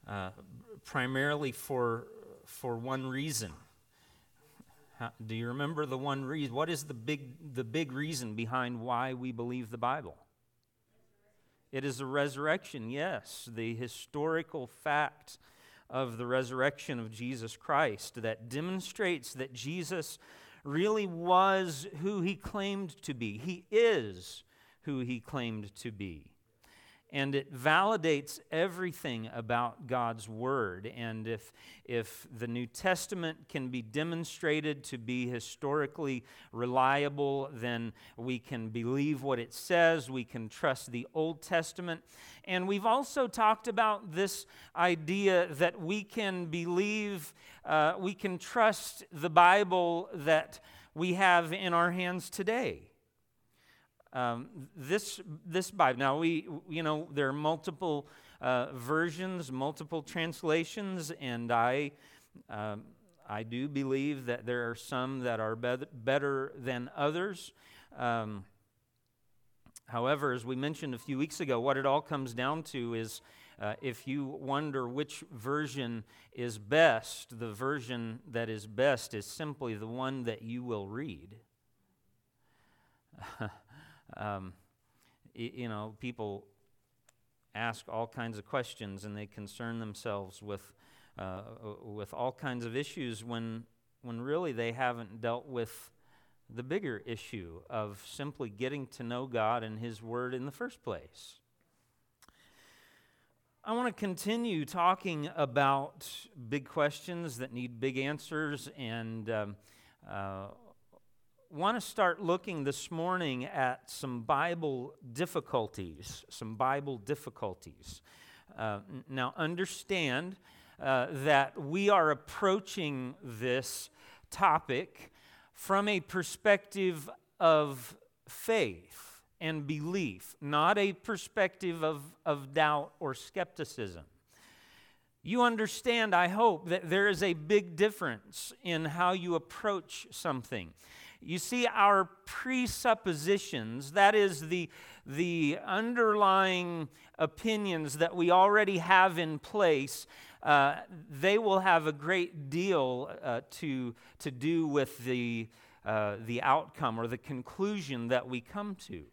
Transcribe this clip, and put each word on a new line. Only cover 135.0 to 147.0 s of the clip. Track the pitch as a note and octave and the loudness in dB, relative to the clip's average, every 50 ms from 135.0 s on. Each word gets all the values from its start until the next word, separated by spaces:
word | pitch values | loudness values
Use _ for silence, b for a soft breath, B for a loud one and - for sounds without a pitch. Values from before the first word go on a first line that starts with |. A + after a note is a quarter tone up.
| b b b _ - | b b b _ -6
You | - G#3+ B3 A#3+ | -2 4 6 6
understand, | A#3+ A#3 G#3+ A3 - - - - B3+ A#3 A#3 A3 G#3 F#3+ | 6 6 2 0 -2 -2 -2 0 2 4 4 4 6 6
I | F#3 F3+ | 6 6
hope, | F3+ F#3+ G#3 A#3 A3+ F3+ D3+ F#3+ E3 | 4 4 6 6 6 6 4 0 0
that | E3+ F#3 F3+ D#3+ | 0 0 2 2
there | E3+ G3 G3+ | 4 4 6
is | G#3 F#3+ D#3+ G3 | 4 4 4 2
a | F#3+ E3+ | 2 2
big | D#3 D3+ D#3 G#3 G#3 G3+ F3 E3 | 0 2 4 4 4 4 2 0
difference | D#3 G3+ A3 G#3 - F#3 C#3 A#2 G#2 - - - - - - - _ | 2 2 2 2 0 -4 -4 -4 -4 -8 -14 -14 -12 -12 -12 -14 _
in | - F3+ E3+ D#3 D#3+ | -4 -2 -2 0 0
how | D3+ D3 F3 F3+ F3+ F#3 | -2 0 2 4 4 4
you | F#3+ F3 F3+ E3+ | 2 0 2 0
approach | D#3+ - - - - - G#3+ G3+ F#3 E3 - - - - - | 0 0 -4 -12 -2 0 0 0 0 -4 -8 -14 -14 -14 -12
something. | - - - E3+ C3+ B2+ A2+ - B2+ G#2+ F2 D#2+ - B B B B B B B B B | -12 -4 -2 0 0 0 -2 -4 -4 -4 -4 -6 -14 B B B B B B B B B
You | - C#3 E3 F#3 | -6 -4 -4 -4
see, | - - B3 B3 A#3+ | -2 0 2 2 2
our | A#3 A#3 A3 G3+ G3+ G3+ G3 F#3 E3+ - _ _ | 4 6 8 8 10 10 8 6 2 -4 _ _
presuppositions, | - - - - B3+ C4 B3+ B3 G#3+ - - - B3 A3 A3 A3+ F#3+ E3 D3 D3 F3 G3+ G3 - - - B2+ A2 A2 A#2 C3 C#3 C#3 D3+ | -10 -8 -6 -2 0 2 2 2 0 -2 0 4 4 4 4 2 -2 -2 0 4 2 2 2 2 -4 -4 -4 -4 -4 -6 -6 -8 -2 6
that | G3+ G3 G3+ G#3+ | 8 8 10 10
is | G#3+ G3+ G3 E3+ C#3 D#3+ D#3 | 8 6 6 4 -2 -2 -2
the, | F3+ F3+ E3+ B B B B B B B B | 0 0 0 B B B B B B B B
the | - C#3 D3 F3 F3 E3+ E3+ D#3 C#3+ D#3+ F#3+ - | -6 0 0 0 2 2 2 2 2 2 -2 -2
underlying | - G#3 G#3+ A3+ A#3 B3 A#3+ A#3 A3 G#3 G#3+ G#3 F#3+ F#3+ F#3+ F#3+ F#3+ F#3 F3+ F3+ F3 E3+ E3 D#3 - B B | 0 0 0 0 0 4 4 6 6 8 8 8 8 8 8 6 6 4 2 0 0 -2 -2 -4 -6 B B